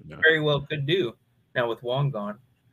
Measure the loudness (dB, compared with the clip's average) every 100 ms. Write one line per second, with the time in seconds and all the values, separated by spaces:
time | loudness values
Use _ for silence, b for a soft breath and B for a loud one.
0 | -16 2 4 4 2 0 -2 -4 0 0
1 | 0 -6 _ _ _ -2 -2 -2 -2 0
2 | 0 -2 -8 -10 _ _ _